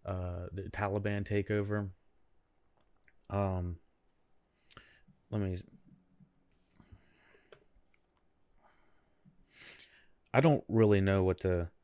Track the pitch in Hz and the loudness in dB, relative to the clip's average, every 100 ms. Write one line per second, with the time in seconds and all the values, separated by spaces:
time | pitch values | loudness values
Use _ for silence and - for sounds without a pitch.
0 | - 95 90 87 90 92 95 - 104 101 | -6 -6 -6 -8 -10 -10 -10 -4 -2 -2
1 | 101 104 98 104 98 107 101 104 101 - | -2 -4 -2 -2 0 -2 -2 -4 -6 -10
2 | _ _ _ _ _ _ _ _ _ _ | _ _ _ _ _ _ _ _ _ _
3 | _ _ _ 98 98 92 87 87 _ _ | _ _ _ -2 -2 -2 -6 -8 _ _
4 | _ _ _ _ _ _ _ - - _ | _ _ _ _ _ _ _ -20 -20 _
5 | _ _ _ 110 98 90 - - - - | _ _ _ -4 -4 -6 -10 -20 -20 -20
6 | _ _ - _ _ _ _ _ - - | _ _ -20 _ _ _ _ _ -20 -20
7 | _ _ _ _ _ - _ _ _ _ | _ _ _ _ _ -20 _ _ _ _
8 | _ _ _ _ _ _ _ _ _ _ | _ _ _ _ _ _ _ _ _ _
9 | _ _ _ _ _ - - - - _ | _ _ _ _ _ -20 -20 -20 -20 _
10 | _ _ _ - 156 147 - 110 107 104 | _ _ _ 4 4 4 2 4 6 6
11 | 98 98 92 92 92 90 87 _ | 4 4 2 0 0 0 -2 _